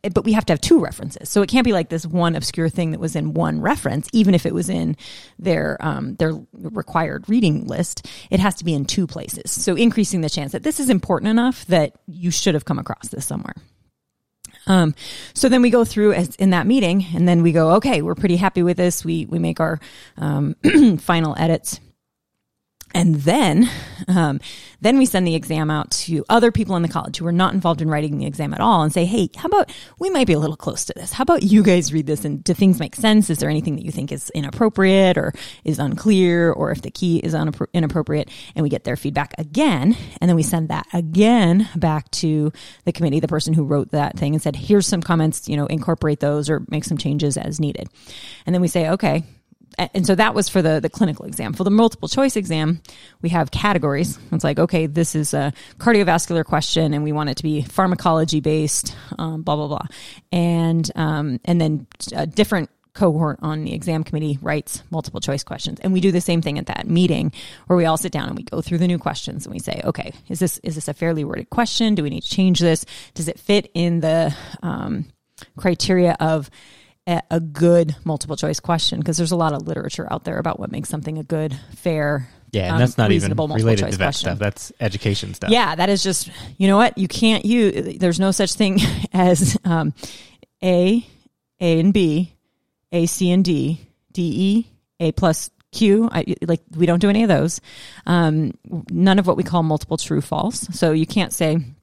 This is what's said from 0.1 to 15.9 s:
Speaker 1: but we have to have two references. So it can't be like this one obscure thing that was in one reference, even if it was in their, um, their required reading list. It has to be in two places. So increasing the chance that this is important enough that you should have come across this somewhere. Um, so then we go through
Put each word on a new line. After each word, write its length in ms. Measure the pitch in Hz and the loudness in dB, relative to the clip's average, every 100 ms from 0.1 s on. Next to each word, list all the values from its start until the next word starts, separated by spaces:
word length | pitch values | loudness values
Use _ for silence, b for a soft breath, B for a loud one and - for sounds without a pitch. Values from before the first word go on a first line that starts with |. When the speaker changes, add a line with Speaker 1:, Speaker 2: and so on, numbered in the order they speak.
Speaker 1:
but 120 | 196 226 | -2 2
we 80 | |
have 120 | 214 - | 0 2
to 60 | |
have 80 | 156 | -2
two 180 | - 330 | 4 4
references. 500 | 170 - - - - | 4 -6 -12 -12 -2
So 120 | 202 | 0
it 60 | 196 | 2
can't 160 | 247 | 2
be 80 | 247 | 2
like 160 | 190 160 | 0 0
this 180 | 165 165 | -6 -2
one 300 | 175 170 156 | 0 0 0
obscure 320 | - - 165 | -4 -2 -2
thing 240 | 180 165 | 0 -4
that 80 | 160 | -4
was 160 | 160 151 | -4 -4
in 180 | 151 | -4
one 280 | 156 160 156 | -2 -2 0
reference, 480 | 165 196 - 139 - | -2 -2 -2 -4 0
even 220 | 226 202 | 2 6
if 120 | 175 - | 4 2
it 80 | |
was 140 | 170 165 | -4 -4
in 300 | 175 165 156 B B B - | -2 -2 -6 B B B -8
their, 380 | 180 160 151 - | -2 0 -2 -4
um, 360 | 156 139 135 - | -4 -4 -6 -2
their 180 | 160 156 - | -2 -4 -12
required 800 | - 165 208 - 170 160 147 - | -14 -10 -10 -6 -4 -4 -6 -2
reading 360 | 233 196 - - | 2 2 0 -4
list. 400 | - 175 - B B B | -6 -6 -8 B B B
It 120 | 190 | 0
has 140 | 196 - | 0 -2
to 100 | 170 | -4
be 80 | |
in 100 | 147 | -2
two 240 | 139 - 175 | -2 -2 -4
places. 420 | - - - - | -6 -12 -12 -8
So 260 | - - 175 | -4 -2 2
increasing 440 | 233 220 196 185 | 2 2 0 0
the 100 | 156 | -2
chance 220 | - 139 | -4 -6
that 120 | - | -6
this 180 | 302 - | -4 -2
is 80 | 262 | 2
important 400 | 190 - 175 214 | 2 2 -2 2
enough 360 | 226 247 254 - | 2 0 -2 0
that 260 | 175 147 _ - | 2 2 _ -20
you 220 | 165 175 | -6 -4
should 260 | 160 190 151 | 0 0 0
have 100 | - | -2
come 120 | 143 | -6
across 300 | - - - | -4 -10 -10
this 180 | - - | -10 -8
somewhere. 300 | - - - _ _ _ _ _ _ _ _ - B - | -8 -10 -16 _ _ _ _ _ _ _ _ -20 B 2
Um, 280 | 185 165 - B B B | 4 4 -2 B B B
so 140 | - 262 | 0 4
then 140 | 254 | 6
we 80 | 247 | 6
go 160 | 240 | 4
through 260 | 226 | 2